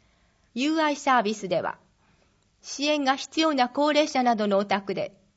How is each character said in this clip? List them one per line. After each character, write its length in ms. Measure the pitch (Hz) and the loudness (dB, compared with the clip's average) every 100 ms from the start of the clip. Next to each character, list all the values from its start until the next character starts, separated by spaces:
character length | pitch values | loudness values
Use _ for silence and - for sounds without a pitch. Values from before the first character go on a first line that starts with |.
| _ _ _ _ _ | _ _ _ _ _
ユ 220 | 233 285 320 | -4 -2 0
ー 80 | |
ア 60 | 302 | 0
イ 60 | 285 | 0
サ 240 | 277 247 | 2 2
ー 20 | |
ビ 120 | 208 | 2
ス 140 | 208 185 | -4 -4
で 140 | 165 | -4
は、 160 | 78 - _ _ _ _ _ _ _ _ | -4 -8 _ _ _ _ _ _ _ _
支 240 | - - | -14 -4
援 200 | 294 302 | -2 0
が 120 | 269 269 | 0 -2
必 240 | - 311 | -4 0
要 140 | 320 | 0
な 160 | 269 247 | 2 0
高 220 | 277 302 | 2 2
齢 140 | 294 302 | 2 2
者 160 | 262 | 2
な 140 | 247 208 | 2 2
ど 120 | 208 | 2
の 100 | 196 | 0
お 80 | 202 | 2
宅 260 | 190 202 | -2 -2
で、 260 | 185 - - _ | -6 -6 -10 _